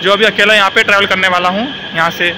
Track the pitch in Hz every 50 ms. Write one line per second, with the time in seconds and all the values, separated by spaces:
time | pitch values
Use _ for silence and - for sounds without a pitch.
0 | 165 185 202 196 220 214 196 214 208 208 214 214 196 196 - 226 220 220 202 202
1 | 202 196 196 190 185 190 180 180 180 180 185 202 233 294 269 - - - - 165
2 | 165 170 165 - 175 175 170